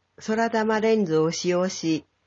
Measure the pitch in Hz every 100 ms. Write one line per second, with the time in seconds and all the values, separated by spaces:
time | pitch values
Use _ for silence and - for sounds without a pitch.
0 | _ - - 220 226 220 220 220 220 220
1 | 180 156 160 165 180 175 185 - 165 156
2 | - _